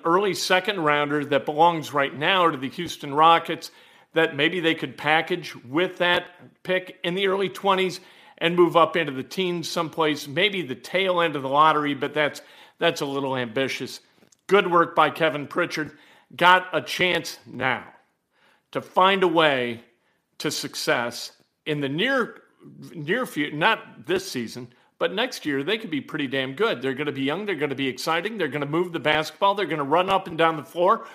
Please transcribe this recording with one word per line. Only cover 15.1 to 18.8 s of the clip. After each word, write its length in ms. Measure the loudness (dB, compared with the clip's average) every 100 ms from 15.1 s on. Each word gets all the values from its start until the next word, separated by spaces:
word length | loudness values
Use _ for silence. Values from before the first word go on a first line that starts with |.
Kevin 380 | 4 0 0 -6
Pritchard. 500 | -4 -4 -4 -8 -10 -20 _ _ 2
Got 320 | 6 6 4
a 80 | -4
chance 600 | -4 -2 0 0 -4 -14
now 380 | -14 -6 -4 -4 -8 -20 _ _ _ _ _ _ _
to 100 | -10